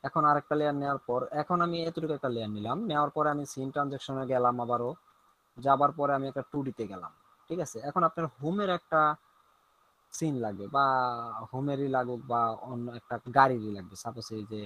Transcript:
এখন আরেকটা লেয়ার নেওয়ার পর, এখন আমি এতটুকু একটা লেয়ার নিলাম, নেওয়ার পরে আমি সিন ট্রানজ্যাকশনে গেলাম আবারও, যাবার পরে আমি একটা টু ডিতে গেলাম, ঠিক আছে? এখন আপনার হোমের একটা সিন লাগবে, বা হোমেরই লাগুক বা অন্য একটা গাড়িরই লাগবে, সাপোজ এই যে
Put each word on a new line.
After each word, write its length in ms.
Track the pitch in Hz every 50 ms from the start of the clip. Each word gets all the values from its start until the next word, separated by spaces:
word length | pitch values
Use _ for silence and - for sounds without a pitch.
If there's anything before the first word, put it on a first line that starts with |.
| - 139
এখন 140 | - 165 151 147
আরেকটা 240 | 147 143 - _ 151 151
লেয়ার 160 | 151 147 143 143 143
নেওয়ার 180 | 143 139 135 _ -
পর, 120 | 123 123 127 - - 147 151
এখন 160 | - 180 175 170
আমি 100 | 175 170 170 165 165
এতটুকু 240 | 165 165 160 156 151 139
একটা 120 | - 131 120
লেয়ার 160 | 117 113 107 104
নিলাম, 220 | 104 104 113 127 170 233 220
নেওয়ার 200 | 151 147 147 139 -
পরে 120 | 151 151 151 147
আমি 100 | 147 143 135 -
সিন 160 | 135 131 135 135
ট্রানজ্যাকশনে 500 | 147 143 139 139 131 - - 135 135 131 123 131
গেলাম 220 | 123 123 123 123 123 120
আবারও, 260 | 117 120 120 120 120 156 - _ _ _ _ _ _ _ _ _ _ _ -
যাবার 320 | 120 139 139 131 143 143 160 160
পরে 140 | 143 139 143 135
আমি 80 | 135 135
একটা 120 | 127 139 131 _
টু 80 | - 147 139
ডিতে 180 | 135 - - 113 101 98
গেলাম, 200 | 92 87 - - _ _ _ _ _ _ _
ঠিক 100 | 160 180 160
আছে? 140 | - - 135 113 143
এখন 140 | - 185 175 -
আপনার 180 | - - 165 147 - _
হোমের 320 | 143 151 185 202 208 190 180 175
একটা 220 | _ _ - 156 151 151 151 - _ _ _ _ _ _ _ _ _ _ _ _ _ _ _ _ _ _ -
সিন 220 | - 165 160 143 127 117
লাগবে, 220 | 107 101 95 101 101 -
বা 100 | 139 139 135 131 131 127 123 120 120 117 117 110 110 113 -
হোমেরই 380 | - 127 135 143 139 135 139 135 135
লাগুক 240 | 131 127 120 123 120 113 127 120
বা 80 | 117 117 113 113 113 - 123
অন্য 160 | 127 120 120 120 117 117
একটা 140 | - _ 123 113 _ 123 117
গাড়িরই 360 | 139 135 135 127 120 107 107 101
লাগবে, 180 | 98 92 90 95 - -
সাপোজ 240 | 117 113 120 110 - 113 110
এই 60 | 104 104 110
যে 80 | 104 104